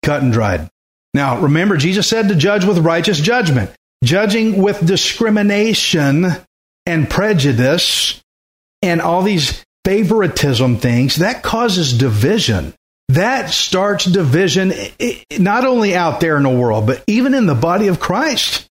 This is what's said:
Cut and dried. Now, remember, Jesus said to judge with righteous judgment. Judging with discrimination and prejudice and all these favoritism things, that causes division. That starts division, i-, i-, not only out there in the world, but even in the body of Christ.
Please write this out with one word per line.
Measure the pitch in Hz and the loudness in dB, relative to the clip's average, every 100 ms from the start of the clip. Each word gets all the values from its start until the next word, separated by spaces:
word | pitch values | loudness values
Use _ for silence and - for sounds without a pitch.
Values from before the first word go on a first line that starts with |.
Cut | - 147 | -2 0
and | 131 | 0
dried. | 113 107 90 80 _ _ _ _ | 0 0 -2 -6 _ _ _ _
Now, | 139 139 120 | -2 -2 0
remember, | 151 151 196 180 | 2 2 2 0
Jesus | 151 190 190 | 0 0 0
said | 226 214 | 0 0
to | |
judge | 190 170 208 185 | 2 2 2 2
with | 180 | 2
righteous | 160 165 170 170 | 2 0 0 0
judgment. | 151 247 185 131 98 - _ _ | 0 0 0 0 -2 -10 _ _
Judging | 120 175 214 220 220 196 | 0 2 0 0 0 2
with | 190 202 165 | 0 0 0
discrimination | 190 - - 226 208 202 202 220 208 - 165 143 143 180 160 - _ _ _ | 0 -2 -2 0 2 2 0 0 0 0 0 0 0 0 -4 -10 _ _ _
and | - 165 147 | -4 -2 -2
prejudice | - 208 196 139 117 127 170 - - - - _ _ _ _ _ _ | -2 0 0 0 2 2 0 -2 -2 -4 -6 _ _ _ _ _ _
and | 185 170 | -2 0
all | 170 175 | 0 0
these | 190 190 139 - - _ | 2 0 -2 -6 -14 _
favoritism | - 202 196 220 185 - 143 120 127 113 | -2 0 2 2 0 0 0 2 0 0
things, | 127 120 135 147 | 0 2 0 0
that | 185 - | -2 -2
causes | - 226 233 185 147 120 | -4 -2 0 0 0 0
division. | 131 104 131 214 - 101 78 - _ _ - | 0 2 2 0 0 -2 -4 -12 _ _ -2
That | 135 208 262 185 | 0 0 -2 -4
starts | - - 185 202 196 | -4 -2 0 0 0
division, | 185 185 156 147 190 175 190 | 0 0 2 2 2 0 0
i-, | - 202 - | -2 -8 -6
i-, | 240 - - - | -6 -6 -10 -2
not | 185 220 | 0 2
only | 262 247 214 180 | 0 2 0 0
out | 170 143 | -2 0
there | 165 151 | 0 2
in | |
the | 139 | 2
world, | 127 123 110 107 | 2 2 0 0
but | 131 - | -2 -2
even | 214 262 | 0 2
in | 262 208 | 2 2
the | |
body | 127 165 185 208 | 2 0 2 0
of | 175 | 0
Christ. | - 185 311 262 - - - | -2 -2 -2 -2 -4 -6 -10